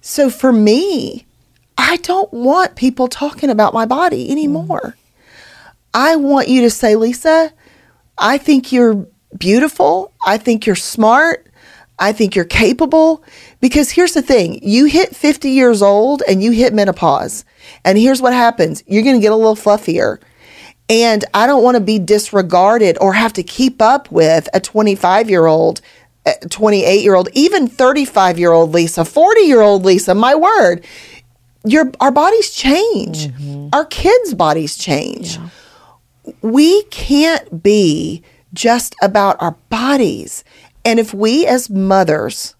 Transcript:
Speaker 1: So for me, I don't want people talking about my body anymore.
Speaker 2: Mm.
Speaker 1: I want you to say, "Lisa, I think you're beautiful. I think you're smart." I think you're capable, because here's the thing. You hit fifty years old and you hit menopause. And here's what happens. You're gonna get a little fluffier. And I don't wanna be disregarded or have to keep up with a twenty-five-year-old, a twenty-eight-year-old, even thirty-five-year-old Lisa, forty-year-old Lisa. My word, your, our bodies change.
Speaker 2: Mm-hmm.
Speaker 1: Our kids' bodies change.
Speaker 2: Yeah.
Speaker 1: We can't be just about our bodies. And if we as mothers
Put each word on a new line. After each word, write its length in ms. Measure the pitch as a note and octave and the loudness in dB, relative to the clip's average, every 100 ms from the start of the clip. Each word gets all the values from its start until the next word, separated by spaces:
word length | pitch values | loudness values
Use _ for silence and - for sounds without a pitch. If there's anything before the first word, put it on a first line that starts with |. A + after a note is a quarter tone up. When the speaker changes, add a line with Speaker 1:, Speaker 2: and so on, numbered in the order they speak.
Speaker 1:
So 280 | - - C#4 | -10 -2 -2
for 240 | - C4 | 0 0
me, 720 | A#3 G#3 A#3 G4 D#4 - - _ _ _ _ _ - | 2 2 2 0 -4 -6 -12 _ _ _ _ _ -4
I 200 | C4 F4 | -2 -2
don't 340 | - F#4 G4 | -4 -4 -4
want 440 | A#3 B3 E4 F#4 - | -4 0 0 -2 -2
people 320 | B3+ B3+ B3+ | -4 -2 -6
talking 420 | - D4 - C#4+ | -6 -10 -4 -4
about 240 | G#3+ G#3+ | 0 0
my 120 | A3+ A3+ | 0 -4
body 460 | C4 F4 C#4 - | -2 -2 -4 -6
anymore. 640 | C#4+ D4+ D4+ D#4+ F4+ - - | -6 -4 -6 -8 -10 -12 -16
Speaker 2:
Mm. 60 | _ _ _ - - - - _ _ | _ _ _ -20 -20 -20 -20 _ _
Speaker 1:
I 220 | A3 C#4+ D#4+ | -2 0 0
want 320 | C#4 C#4 - | 2 0 2
you 140 | B3+ | 2
to 80 | A#3+ | 2
say, 260 | - A#3 G#3+ | 0 0 0
"Lisa, 560 | A3+ B3 D#4+ D#4+ D#4+ _ _ _ _ _ _ - | 0 -2 0 0 0 _ _ _ _ _ _ -4
I 200 | G#3+ C#4 | -2 -2
think 340 | D4 C#4 B3+ | 2 0 2
you're 340 | B3+ A#3+ G#3 F3+ _ _ F#3+ | 0 2 0 -6 _ _ -8
beautiful. 760 | F3+ A3 D4+ - C#4+ F4+ G4 _ - | 0 2 0 0 0 0 -6 _ 0
I 120 | G#3+ | 0
think 280 | B3 A3 A3 | -2 -2 -2
you're 100 | F#3 | -4
smart." 720 | - - A3 B3 D#4+ D#4+ _ _ _ - _ - | -6 -2 2 2 2 -2 _ _ _ -20 _ -4
I 140 | G3 | -4
think 240 | G#3+ G#3 F#3+ | 0 -2 -2
you're 80 | F3 | -4
capable, 760 | - A3 B3+ D4+ D#4 D#4+ D#4+ _ - - _ | 0 0 0 0 2 2 0 _ -20 -20 _
because 280 | B3+ B3+ C#4+ | 0 0 0
here's 220 | - F4 | 0 0
the 80 | E4+ | 0
thing. 380 | C4 B3+ E3 - | 0 0 0 -6
You 240 | G3+ A3 D4 | -2 2 4
hit 300 | D4 F#4+ - | 2 -2 -2
fifty 360 | D4 D4+ C#4 | -2 -2 -2
years 300 | C4 B3 G#3+ | 2 2 4
old 420 | G3+ G3+ A#3 C#4+ - | 2 2 0 -2 -2
and 160 | F#3+ | 0
you 80 | G#3+ | 0
hit 220 | A3+ B3 | 2 0
menopause. 720 | G#3+ G3+ F3+ E3 C#3 - - - _ - - - | 2 -2 0 0 0 -4 -12 -18 _ -20 -6 0
And 120 | G3+ | 2
here's 240 | B3 C4 | 2 2
what 120 | B3+ | 0
happens. 500 | B3 A#3 A#3 E3 D3+ - | 2 0 0 -4 -4 -4
You're 180 | G3+ | 0
gonna 160 | A#3+ B3+ | 2 2
get 120 | G#3 | 2
a 40 | A3 | 2
little 200 | A3 G#3+ | 2 0
fluffier. 640 | - G#3 G#3 E3 - - _ _ - - - _ _ | 0 0 -2 -4 -4 -6 _ _ -20 -20 -20 _ _
And 340 | A3+ A#3 G#3+ - | 0 2 0 -2
I 140 | G3+ A#3+ | 0 2
don't 160 | C#4 | 2
wanna 160 | A#3+ B3 | 2 2
be 180 | G3 G#3+ | 0 -2
disregarded 1000 | F3 G#3 - G#3 F#3 F3 F#3+ A#3 G3+ E3 | 0 0 0 -2 0 2 2 2 2 2
or 140 | G3 | 0
have 200 | G3 A3+ | 0 -2
to 100 | G3+ | -4
keep 380 | - - C4 C4 | -10 -2 -2 2
up 300 | A3 C#4 - | 0 0 -2
with 380 | E3+ E3 E4 - | 0 2 0 0
a 60 | G3 | -4
twenty-five-year-old, 1200 | - G#3+ G#3+ G3 F3 G3 A3+ F#3 E3 D#3+ E3 - _ _ _ _ - | -2 -2 0 0 0 0 0 2 2 2 0 -4 _ _ _ _ -6
a 80 | D3+ F3 | -6 -10
twenty-eight-year-old, 800 | - G#3+ G3+ F3+ G3 G#3 F#3 F#3 | -2 0 2 2 2 4 2 0
even 340 | B3 D#4+ G4 B3 | 0 0 0 -2
thirty-five-year-old 1040 | - B3+ C#4 C4+ - F#3 E3+ F3 E3 E3 | 0 0 0 -2 0 0 2 2 4 2
Lisa, 320 | E3+ E3 - E3 | 0 -2 -4 -4
forty-year-old 800 | - F4+ A4+ F#4 B3 G#3 G3+ F#3 | 2 4 4 4 6 4 4 2
Lisa. 280 | F3+ - | 0 0
My 220 | F#3+ A#3+ D4 | 0 2 2
word, 500 | F4 A4 G3+ F3 - - - - _ _ _ _ | 2 2 2 0 -8 -20 -20 -20 _ _ _ _
your, 280 | A3 D4 C4 - | 0 0 0 0
our 100 | C#4 | 0
bodies 400 | C4+ E4 A4 - | 2 2 0 -2
change. 760 | - C4 D#4 A4+ D4+ - D#3 D3+ | -4 0 0 0 -4 -6 -8 -10
Speaker 2:
Mm-hmm. 420 | C3 C#3+ C#3+ C#3+ | -10 -12 -12 -4
Speaker 1:
Our 120 | F3+ - | -4 -4
kids' 480 | - F4+ B4 G#4+ | -2 2 2 0
bodies 440 | G#3 D#3+ D#3 D3 - | -2 0 0 -4 -10
change. 600 | - C#3+ - - E3+ E3 | -6 -4 -6 -12 -14 -14
Speaker 2:
Yeah. 120 | E3+ - _ _ _ _ _ _ - - | -16 -20 _ _ _ _ _ _ -20 -10
Speaker 1:
We 420 | A3 B3 D#4 G4 | -2 2 4 2
can't 800 | G#4 - - C#4+ D#4+ E4 - E3 | -2 -12 -2 0 0 -2 -8 -4
be 580 | G3 G#3+ F3+ D3+ D#3+ E3 _ _ _ | 0 2 2 -2 -6 -12 _ _ _
just 420 | F3+ A#3 A#3+ - - | -4 -2 -2 -4 -4
about 400 | G3 G3+ G3 - | -2 0 0 -2
our 100 | E3+ D#3+ _ | -6 -8 _
bodies. 760 | A3+ B3+ C#4 G#3 - - - _ _ _ _ | -6 -2 0 -2 -4 -12 -18 _ _ _ _
And 160 | A#3 A3+ | -2 0
if 140 | G#3+ G3 | -2 -2
we 320 | A3 C4+ F4 | -2 0 0
as 200 | B3 B3 | -2 -2
mothers 840 | G3 F#3+ F#3+ E3+ D#3 - - - _ | -4 0 2 2 -2 -4 -10 -16 _